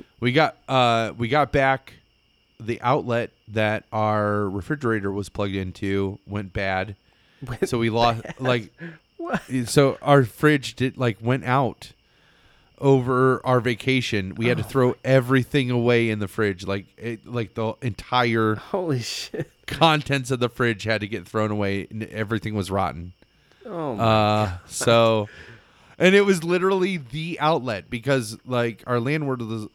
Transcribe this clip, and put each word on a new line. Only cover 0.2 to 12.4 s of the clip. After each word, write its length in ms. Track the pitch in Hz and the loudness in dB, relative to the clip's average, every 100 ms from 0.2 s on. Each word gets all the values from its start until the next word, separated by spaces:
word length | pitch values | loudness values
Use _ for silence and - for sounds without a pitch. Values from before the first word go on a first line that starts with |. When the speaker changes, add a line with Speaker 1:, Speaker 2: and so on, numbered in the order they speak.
Speaker 1:
We 120 | 123 | -2
got, 240 | 131 151 - - | 2 0 -2 -4
uh, 440 | 135 120 113 110 85 | 2 2 2 -2 -4
we 120 | 117 | -2
got 240 | 147 139 | 0 0
back 420 | 143 135 135 - - _ _ _ _ _ - | 2 2 0 -4 -20 _ _ _ _ _ -12
the 200 | 113 113 | -8 -4
outlet 480 | 120 139 120 117 113 _ - | 0 0 0 -2 -4 _ -8
that 360 | 107 107 107 - | -2 0 -2 -4
our 560 | 110 107 107 104 104 101 | -2 0 2 0 0 -2
refrigerator 640 | 98 92 147 127 110 98 | -4 -4 -2 0 0 -2
was 160 | 101 98 | -4 -6
plugged 260 | - 101 | -6 -4
into 640 | 95 95 - 98 98 98 101 - | -4 -6 -6 -2 -2 -2 -6 -10
went 260 | 101 98 | -8 -8
bad. 440 | 104 98 92 98 98 _ _ _ _ 127 | -6 -2 -2 -4 -10 _ _ _ _ -12
Speaker 2:
Went 220 | 120 190 | -6 -4
Speaker 1:
So 100 | 123 | 0
we 100 | 113 | 0
lost, 360 | 113 117 113 | 2 2 0
Speaker 2:
bad? 160 | - - | -6 -6
Speaker 1:
like, 320 | 127 123 101 - 165 160 _ - | -2 -2 -4 -14 -18 -18 _ -12
Speaker 2:
What? 240 | 339 220 - 127 113 | -6 -6 -4 -4 0
Speaker 1:
so 300 | 147 139 - | 4 4 2
our 220 | - 143 | 4 4
fridge 500 | 123 - 151 151 123 | 4 2 2 2 0
did, 240 | - 127 139 | -4 -4 -2
like, 200 | 123 104 | -4 -2
went 240 | 113 131 | -2 -2
out 480 | - 131 120 - - - _ _ _ _ | 0 0 0 -4 -16 -20 _ _ _ _